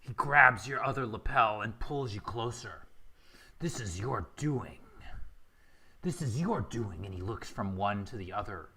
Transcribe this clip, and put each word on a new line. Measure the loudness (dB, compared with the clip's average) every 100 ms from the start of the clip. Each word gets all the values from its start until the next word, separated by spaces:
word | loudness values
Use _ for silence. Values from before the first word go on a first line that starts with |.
He | -10
grabs | -6 4 10 10 10 -2
your | -2
other | 0 0 -2
lapel | -2 2 6 6 4
and | -2 -4
pulls | -4 -2 -2
you | -4
closer. | -6 -2 -4 -4 -10 -12 -16 -16 -18 -18 -20 -20 -20 -6
This | -6 -4
is | -6 -4
your | -2 -2 -4 -4
doing. | -2 0 -4 -14 -18 -16 -10 -6 -8 -10 -20 -20 -20 -20 -20 -6
This | -4 -2
is | -2 0
your | 0 0
doing. | -2 -4 -4 -6
And | -8
he | -6
looks | -6 -6 -8
from | -6 -4 0
one | 0 0 -4
to | -8
the | -6
other | -6 -6 -8 -12